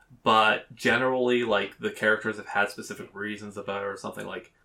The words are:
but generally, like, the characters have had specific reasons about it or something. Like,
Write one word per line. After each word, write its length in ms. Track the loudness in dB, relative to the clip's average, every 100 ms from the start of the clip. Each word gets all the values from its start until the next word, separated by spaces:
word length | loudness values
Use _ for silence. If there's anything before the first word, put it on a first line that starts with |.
| _ -4
but 520 | 4 6 6 4 -2
generally, 720 | -4 0 2 2 2 2 2
like, 340 | 2 2 0 -4
the 120 | -6
characters 480 | 0 2 2 0 -6
have 100 | -4
had 220 | -2 -2
specific 400 | -4 -12 -12 -14
reasons 420 | -10 -8 -8 -10 -10
about 240 | -8 -6
it 40 | -6
or 100 | -8
something. 280 | -10 -10 -10
Like, 260 | -10 -14 _